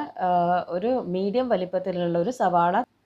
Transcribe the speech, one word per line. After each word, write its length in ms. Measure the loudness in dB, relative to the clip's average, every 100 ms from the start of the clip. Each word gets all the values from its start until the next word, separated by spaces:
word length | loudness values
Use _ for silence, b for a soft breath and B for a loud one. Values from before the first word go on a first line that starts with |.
| -2 -4
ആ, 80 | 0 2 2 2 0
ഒരു 360 | -4 0 -2 -2
മീഡിയം 420 | -2 0 0 0
വലിപ്പത്തിലുള്ള 680 | 0 -2 -4 -4 -2 0 0
ഒരു 120 | -2
സവാള 540 | 0 2 4 4 2 -2 _